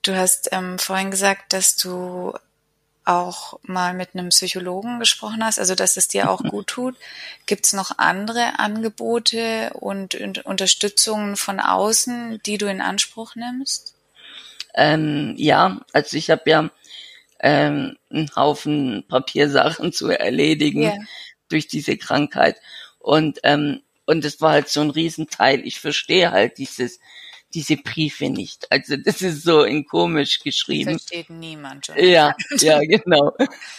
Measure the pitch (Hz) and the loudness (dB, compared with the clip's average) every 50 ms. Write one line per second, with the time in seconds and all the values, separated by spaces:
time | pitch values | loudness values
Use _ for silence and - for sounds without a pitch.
0 | - 196 190 185 185 180 - - - - 190 190 185 185 180 185 - - 190 190 | -2 -2 0 0 2 0 0 -2 -2 -6 -6 -6 -6 -8 -8 -8 -6 -4 -4 -4
1 | 190 190 190 190 196 196 190 - - _ - 190 185 - - - - 185 180 180 | -4 -4 -4 0 0 0 0 0 -4 _ -2 2 2 2 2 0 -4 -4 -6 -8
2 | 180 180 180 180 180 180 - - _ _ _ _ _ _ _ _ _ _ _ _ | -8 -8 -8 -8 -8 -8 -10 -10 _ _ _ _ _ _ _ _ _ _ _ _
3 | _ 185 180 175 180 180 175 - - - - - _ - 185 185 180 180 180 185 | _ 2 2 2 0 -2 -8 -12 -14 -16 -18 -18 _ -6 -2 -2 -2 -2 -2 -6
4 | 180 _ _ 185 180 175 - - 190 185 - 185 180 180 180 190 208 240 240 240 | -8 _ _ -10 -2 2 2 2 2 0 -6 -6 -6 -6 -6 -6 -6 -8 -8 -2
5 | 233 226 - - - 214 220 220 226 220 220 - 190 185 185 180 190 185 - 190 | 0 -2 -2 -2 -6 -8 -4 -2 -2 -2 0 0 0 -2 0 0 0 0 0 0
6 | 180 - - 196 196 196 190 185 - - 202 208 196 - - 254 247 254 254 _ | -2 -2 0 0 0 0 0 -2 -4 -6 -6 -6 -8 -8 -8 -6 -6 -6 -8 _
7 | - - - - - - - _ _ - 208 - - - - 196 190 - - - | -20 -20 -18 -18 -16 -18 -18 _ _ -4 -4 0 0 -2 0 -2 -4 -6 -2 0
8 | - 165 175 190 202 220 226 240 240 233 - - - 214 214 220 226 226 208 - | 2 2 2 0 -4 -4 -2 0 0 0 0 -2 -2 -2 -2 -2 -4 -6 -6 -6
9 | 226 226 233 233 226 - - 226 226 226 226 220 - - - - - 202 196 196 | -4 -2 -2 0 0 -2 -2 -2 -2 -2 -2 -2 -4 -6 -8 -8 -8 -6 -6 -6
10 | 190 185 - - 208 202 185 - - 190 196 190 190 190 - - 208 208 202 - | -6 -8 -8 -8 -6 -8 -8 -10 -8 -4 -2 0 2 2 2 2 0 -2 0 0
11 | - 226 214 214 208 202 202 - - - 196 190 - - 92 185 196 214 220 - | 0 0 -2 -4 -4 -4 -4 -4 -4 -4 -4 -2 0 0 2 2 2 2 2 0
12 | - 247 240 240 233 233 226 208 - 208 208 202 208 202 196 190 - 185 190 202 | 0 -2 -6 -8 -8 -10 -10 -8 -6 -6 -4 -2 -2 -4 -2 -2 -4 -2 -2 -2
13 | - - - 226 226 - - 226 233 247 247 254 277 - - - - - _ _ | -4 -4 -6 -16 -16 -16 -14 -12 -10 -10 -8 -8 -6 -6 -8 -8 -10 -18 _ _
14 | _ _ _ _ - - - - - - - - - _ - - 151 151 151 156 | _ _ _ _ -20 -20 -20 -20 -20 -20 -16 -16 -16 _ 0 2 4 4 4 2
15 | 156 151 151 147 147 - - - - 151 135 - 175 190 185 - - _ - 151 | 2 0 0 -2 -2 -4 -4 0 4 4 6 6 4 2 0 -4 -12 _ 0 0
16 | 147 - - 147 160 - 160 156 - 151 156 156 156 - _ _ _ - - - | 0 0 -6 -6 2 2 0 2 4 4 4 4 2 -2 _ _ _ -20 -20 -20
17 | - - - - _ _ _ _ - 139 147 143 147 147 147 143 - - - _ | -20 -20 -20 -20 _ _ _ _ 2 2 4 4 2 2 0 -2 -2 -4 -8 _
18 | _ _ - 151 160 147 - - 135 147 147 - - 151 151 147 139 131 110 98 | _ _ -4 -4 -4 -2 0 2 2 2 2 0 -2 -2 0 0 0 -2 -2 -4
19 | - _ - 131 127 - - - 143 147 139 139 - 151 165 - 151 - - - | -6 _ -2 -2 -2 0 0 2 2 4 4 4 4 2 0 -2 -4 -4 -4 -2
20 | - - 170 - - 101 123 156 147 151 160 151 151 151 - - 151 165 208 202 | -2 0 0 0 0 0 2 2 2 2 2 2 2 0 2 2 0 0 0 -2
21 | 214 - - - - - _ _ _ _ 160 156 151 - - 151 143 - - - | -10 -14 -18 -20 -20 -20 _ _ _ _ -4 -4 -2 -4 -8 -6 -2 -4 -4 -4
22 | - - - 139 147 147 - - - 85 - _ _ - - - - - _ _ | -2 -2 0 0 0 -2 2 2 2 2 2 _ _ -20 -20 -20 -20 -20 _ _
23 | - 107 147 156 156 151 131 - - - 147 147 147 147 135 - _ _ _ _ | 0 2 2 4 2 0 -2 0 2 2 2 4 2 -2 -4 -6 _ _ _ _
24 | _ - 160 165 147 147 - - 160 156 151 147 147 - - 147 151 151 139 156 | _ 0 0 0 0 -4 -4 2 2 4 4 4 2 2 -2 0 0 0 0 0
25 | 165 165 160 - 160 - - - - 131 139 - - - - - - 143 147 - | -2 -2 -2 -6 -8 -8 0 2 4 4 4 2 -2 -8 -12 -6 -6 -4 -4 -4
26 | - - 165 185 175 - - 95 104 - - - 135 - - - 123 120 - _ | -2 2 2 4 4 4 4 2 2 2 0 -8 -12 -10 -4 -4 -4 -4 -4 _
27 | _ _ - - - - - - _ _ - 170 139 - 156 147 _ - - 160 | _ _ -20 -20 -20 -20 -20 -20 _ _ -8 -8 -2 -2 -2 -2 _ -8 -4 -4
28 | 156 143 - - 147 135 127 101 98 - - _ - - - 143 - - 143 139 | -4 -4 -2 -4 -4 -4 -4 -4 -6 -10 -12 _ -4 -2 -2 -2 0 -2 -6 0
29 | 143 - - - 185 185 160 147 - 165 165 151 143 107 131 151 139 _ - 165 | 0 -2 -2 0 -2 -2 -4 0 2 6 6 6 6 6 2 -2 -4 _ 0 0
30 | 170 175 165 151 143 - - - - 147 - - - - 147 147 139 147 165 156 | 2 2 2 0 0 0 -2 -2 -2 -4 -4 -4 -2 -2 -2 -2 -2 -2 -4 -4
31 | - - 175 170 165 _ 170 165 165 160 160 151 143 135 135 180 - - - 139 | -6 -10 -12 -12 -12 _ -16 -16 -16 -16 -14 -14 -14 -16 -14 -14 -14 -6 0 4
32 | 170 185 180 160 151 147 175 - - - 285 247 - 156 156 147 151 156 185 214 | 6 8 8 8 6 6 2 -2 -6 -4 0 4 6 6 6 6 6 4 4 2
33 | - 185 170 143 143 151 - - 262 - - - - - - | 6 4 6 6 6 4 2 0 0 0 0 -14 -18 -18 -18